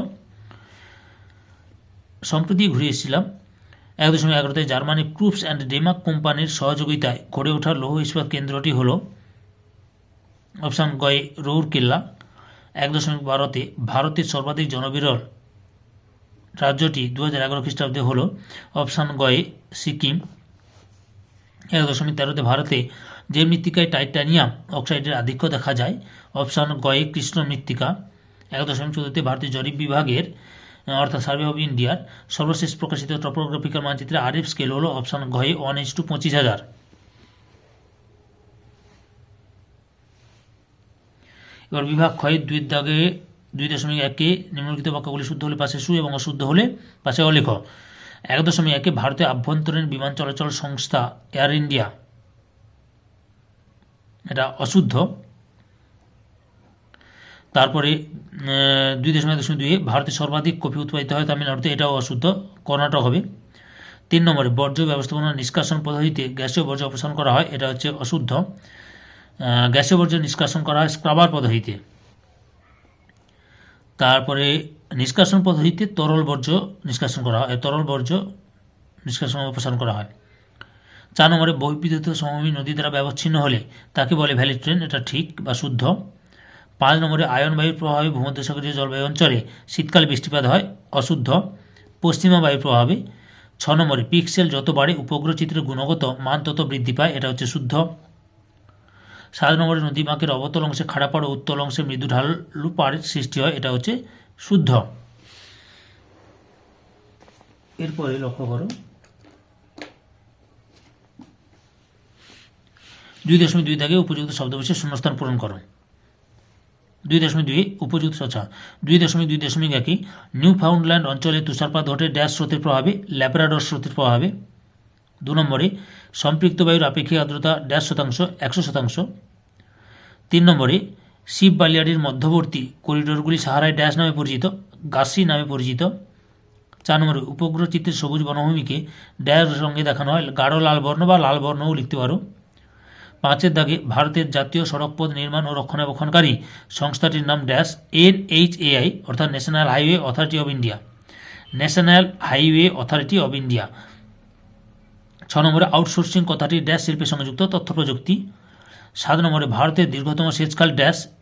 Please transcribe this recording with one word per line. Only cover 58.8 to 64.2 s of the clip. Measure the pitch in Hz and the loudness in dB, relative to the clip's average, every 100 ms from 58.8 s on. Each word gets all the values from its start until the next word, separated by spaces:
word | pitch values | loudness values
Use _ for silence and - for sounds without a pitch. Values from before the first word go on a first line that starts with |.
| 135 131 | 0 0
দুই | 135 | 0
দশমিক | 156 151 | 2 2
এক | 156 | 0
দশমিক | 131 156 | -2 -2
দুইয়ে | 147 190 139 | 0 0 2
ভারতে | 123 147 - | -2 -2 -4
সর্বাধিক | 147 151 156 170 | -2 0 -2 -2
কফি | 143 135 | -6 -6
উৎপাদিত | 147 151 131 | -6 -6 -4
হয় | 147 151 | -2 -2
তামিলনাড়ুতে, | 143 143 131 131 | -2 -4 -4 -4
এটাও | 143 147 135 | 0 0 0
অশুদ্ধ, | 123 123 165 196 - - | -2 0 0 0 -6 -14
কর্ণাটক | - 143 147 147 | -4 -2 2 2
হবে। | 123 147 - - - - - - - - _ | 2 0 -2 -12 -20 -20 -20 -20 -20 -20 _
তিন | 170 | 4